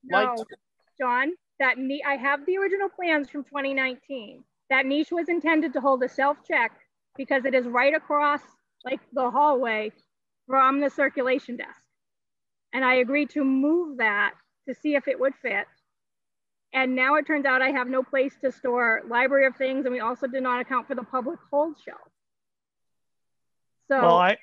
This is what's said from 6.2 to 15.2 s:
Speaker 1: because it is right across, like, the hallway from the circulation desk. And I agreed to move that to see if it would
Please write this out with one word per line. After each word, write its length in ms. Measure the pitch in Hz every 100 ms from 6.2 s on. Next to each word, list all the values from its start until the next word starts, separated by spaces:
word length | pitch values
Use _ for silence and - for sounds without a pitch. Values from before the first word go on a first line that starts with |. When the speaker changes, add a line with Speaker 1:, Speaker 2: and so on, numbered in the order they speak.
| 269 294 - 302 226 - _ _ _ -
Speaker 1:
because 280 | 269 269
it 100 | 254 254
is 100 | 240
right 260 | 247 277
across, 480 | 311 - 294 294 294 - _ _ _
like, 160 | 247 269 _
the 200 | 262 247
hallway 580 | 240 294 262 233 214 214 - _ _ _ _ -
from 320 | 269 262 277
the 100 | 285
circulation 680 | - 277 285 254 269 - 240
desk. 260 | - - _ _ _ _ _ _ _ _ _
And 120 | 247
I 100 | 254
agreed 360 | 254 247 285 294
to 120 | 294
move 560 | 269 262 285 339 320 254
that 360 | 220 208 208 - _ _ -
to 80 | 247
see 180 | 302
if 140 | 285 277
it 100 |
would 160 | 247